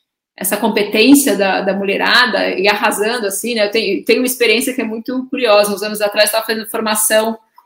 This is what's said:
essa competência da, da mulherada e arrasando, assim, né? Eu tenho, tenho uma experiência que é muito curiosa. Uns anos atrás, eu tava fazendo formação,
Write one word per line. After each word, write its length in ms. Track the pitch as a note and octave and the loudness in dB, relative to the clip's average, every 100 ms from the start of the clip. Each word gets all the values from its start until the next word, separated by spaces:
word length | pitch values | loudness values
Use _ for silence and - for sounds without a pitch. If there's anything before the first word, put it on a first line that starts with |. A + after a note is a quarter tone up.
| _ _ _ - | _ _ _ -10
essa 220 | F#3+ G#3 | -6 -2
competência 760 | A3+ G#3+ G#3 A3 A#3+ C#4+ - | 0 0 0 2 6 6 4
da, 280 | G3 G3 F#3 | 2 2 0
da 100 | F#3+ | 0
mulherada 800 | G3 G3 F#3+ F#3 A3 A#3+ F#3+ F#3 | -2 -2 -2 2 2 2 0 -2
e 180 | F#3 G3+ | 0 0
arrasando, 580 | G#3 A3+ G3+ G#3+ B3 G3+ | 2 0 0 -2 -2 -4
assim, 280 | F#3+ A3+ | -4 -4
né? 100 | A#3 | -2
Eu 60 | G#3 | 0
tenho, 340 | A3 G3+ G3+ | 0 -2 -2
tenho 160 | - A#3 | 2 2
uma 60 | B3+ | 2
experiência 480 | - A#3 G#3+ B3+ | 0 2 2 0
que 80 | B3+ | -4
é 20 | |
muito 420 | A3+ A3 A3+ B3+ C4 | -4 -6 -6 -6 -6
curiosa. 440 | - A#3+ G#3 G3+ | -4 0 2 0
Uns 80 | G3 | -2
anos 200 | G#3 G#3+ | -6 -4
atrás, 260 | G#3 G#3 A3 | -4 0 0
eu 40 | |
tava 140 | A3 A3 | 0 -2
fazendo 220 | A3 G#3+ | -6 -4
formação, 720 | A3+ A3 G#3+ - A3 A3 A3+ _ - | -6 -2 -2 2 2 2 -4 _ -20